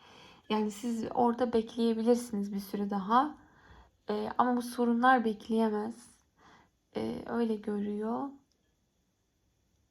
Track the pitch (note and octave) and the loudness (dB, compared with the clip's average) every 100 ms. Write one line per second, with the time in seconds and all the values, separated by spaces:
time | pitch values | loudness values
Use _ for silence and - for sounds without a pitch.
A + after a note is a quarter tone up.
0 | - - - - - G#3+ G#3+ G#3 A#3+ A3+ | -20 -20 -20 -18 -4 -2 -2 -4 -6 -4
1 | A3 - A#3+ A#3 B3 A#3 A3+ - A#3 A3+ | -4 2 2 2 0 0 -2 0 0 2
2 | A3+ A#3+ - G3+ G3+ G3 - G3+ G3+ G3+ | 4 2 0 -6 -4 -6 -6 -4 -2 -4
3 | F#3+ A#3+ D4 - - _ - - - _ | 4 4 4 -4 -20 _ -20 -20 -20 _
4 | - G#3+ G#3+ - B3 B3 A#3+ B3 A#3+ A#3 | -6 -4 -2 2 2 2 -2 -2 0 4
5 | B3+ B3+ A3+ G#3+ - A3 A3 G#3 G#3+ - | 6 6 4 -4 -2 0 2 0 -6 -10
6 | - _ _ _ - - _ _ _ G#3+ | -18 _ _ _ -20 -20 _ _ _ -6
7 | A3+ A#3+ - A#3 A#3 G#3+ G#3 G#3 G#3 G#3 | -6 -6 -4 -2 0 -2 -4 -4 -4 -4
8 | G#3+ B3 C#4 C#4 _ _ _ _ _ _ | -4 -4 -6 -10 _ _ _ _ _ _
9 | _ _ _ _ _ _ _ _ _ | _ _ _ _ _ _ _ _ _